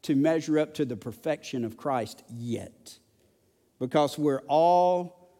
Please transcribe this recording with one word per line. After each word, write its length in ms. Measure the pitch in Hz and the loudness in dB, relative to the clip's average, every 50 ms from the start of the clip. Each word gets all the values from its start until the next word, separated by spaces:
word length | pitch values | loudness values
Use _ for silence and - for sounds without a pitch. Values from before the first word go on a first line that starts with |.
to 140 | - - 151 | -2 0 0
measure 420 | 135 143 160 165 165 156 160 156 151 | 2 2 2 2 0 0 0 0 0
up 160 | 151 151 - | 0 -2 -2
to 100 | - 151 | -4 -4
the 120 | 123 123 | -4 -4
perfection 680 | 98 - 123 110 - - 160 151 147 - - - 127 117 | -8 -10 -12 -14 -8 -6 -6 -6 -6 -8 -10 -6 -6 -6
of 120 | 110 110 | -6 -8
Christ 480 | - - 147 135 127 139 120 - - - _ | -8 -6 -4 -2 -2 -4 -6 -10 -20 -20 _
yet, 720 | 117 117 117 120 113 101 95 - - _ _ - - _ _ _ _ _ _ _ _ _ _ _ _ _ _ _ _ _ | -14 -12 -8 -6 -6 -6 -8 -12 -18 _ _ -20 -20 _ _ _ _ _ _ _ _ _ _ _ _ _ _ _ _ _
because 400 | 135 123 - 156 147 139 - - | -8 0 2 2 2 2 0 0
we're 240 | 151 147 139 131 - - | 0 0 0 0 -2 0
all 840 | 139 156 165 175 175 180 180 180 180 180 175 175 - _ - _ _ | 2 4 6 6 6 4 4 4 2 0 -2 -6 -12 _ -20 _ _